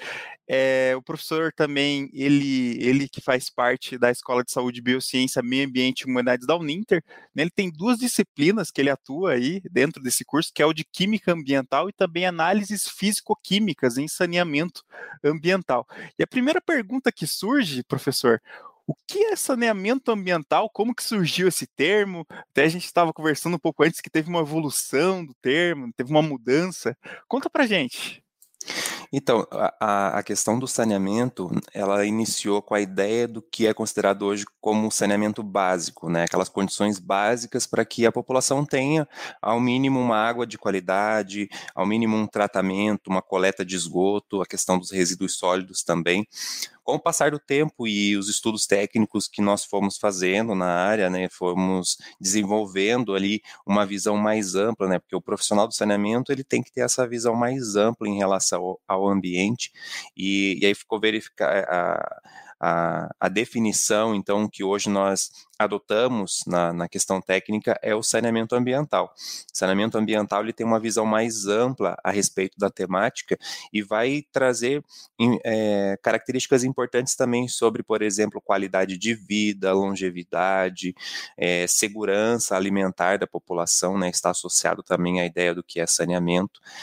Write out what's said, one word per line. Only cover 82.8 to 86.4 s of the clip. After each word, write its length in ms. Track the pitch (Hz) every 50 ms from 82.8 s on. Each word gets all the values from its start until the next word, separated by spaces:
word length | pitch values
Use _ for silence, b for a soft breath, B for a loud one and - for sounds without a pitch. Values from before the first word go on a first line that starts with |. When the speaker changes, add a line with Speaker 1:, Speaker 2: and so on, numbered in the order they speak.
| 95 92 - - 87 92 101 95
Speaker 2:
da 80 | 95
população, 720 | - - 87 - - 90 85 85 - - - 92 90 98 98
né, 120 | 90 90
está 200 | - - - 87
associado 520 | 90 - - 87 - - - 85 85 -
também 380 | - - 90 85 87 90 90 90
à 60 | 87
ideia 280 | 87 82 87 90 87 85
do 80 | 87
que 180 | - - - 87
é 60 | 82
saneamento, 720 | - - - 85 87 90 90 87 85 87 90